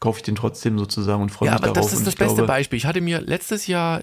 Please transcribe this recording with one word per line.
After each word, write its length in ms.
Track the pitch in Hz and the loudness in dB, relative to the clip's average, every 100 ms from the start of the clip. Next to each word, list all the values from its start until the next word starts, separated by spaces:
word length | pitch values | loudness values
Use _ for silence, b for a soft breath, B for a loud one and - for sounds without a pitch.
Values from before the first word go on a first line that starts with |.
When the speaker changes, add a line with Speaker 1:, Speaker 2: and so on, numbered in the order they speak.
Speaker 1:
kaufe 200 | 113 101 | -2 -2
ich 20 | |
den 120 | - | -2
trotzdem 440 | 107 117 - 117 107 | -2 -2 -2 -2 0
sozusagen 420 | 101 - 101 104 | -2 -2 0 0
und 60 | 101 | -2
freue 200 | - 110 | 0 2
Speaker 2:
Ja, 60 | 110 | 2
Speaker 1:
mich 60 | |
Speaker 2:
aber 80 | 107 | 2
Speaker 1:
darauf. 100 | 175 | 2
Speaker 2:
das 80 | 208 | 2
ist 60 | 202 | 0
Speaker 1:
Und 80 | 202 | 0
Speaker 2:
das 80 | |
Speaker 1:
ich 40 | - | 2
Speaker 2:
beste 160 | 196 214 | 2 4
Speaker 1:
glaube 100 | 226 | 4
Speaker 2:
Beispiel. 300 | 135 139 120 | 2 0 -2
Ich 80 | 139 | 0
hatte 160 | 170 | 0
mir 180 | 170 170 | 0 -2
letztes 460 | - 180 - 214 202 | -2 -4 -2 -4 -2
Jahr 340 | 180 165 165 | 0 0 -2